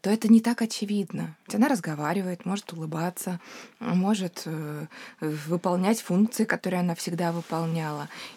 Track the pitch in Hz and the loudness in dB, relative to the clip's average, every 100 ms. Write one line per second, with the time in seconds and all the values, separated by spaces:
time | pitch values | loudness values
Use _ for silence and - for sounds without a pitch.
0 | 190 220 220 226 226 240 226 - 202 208 | 0 2 8 8 8 0 -2 -2 -2 -2
1 | 190 - 165 156 - 208 262 240 165 147 | -2 -4 -8 -10 -6 2 4 4 0 -2
2 | 151 190 185 175 180 202 - 165 160 160 | 0 0 -2 -4 -4 -4 -4 -8 -6 -2
3 | 175 175 - 175 - - - - - 175 | -4 -4 -6 -6 -8 -18 -18 -10 0 2
4 | 190 214 185 - 165 160 147 151 156 - | 4 2 0 -6 -8 -6 -6 -8 -10 -14
5 | - - 156 151 147 170 190 180 185 226 | -18 -6 -4 -4 -2 0 2 2 4 2
6 | - 180 220 - 214 208 185 185 175 170 | 2 4 4 2 0 0 -2 0 0 -2
7 | - 175 170 170 165 165 165 165 156 147 | -4 -2 0 -2 -4 -4 -2 -2 -2 -6
8 | 147 - - | -8 -12 -14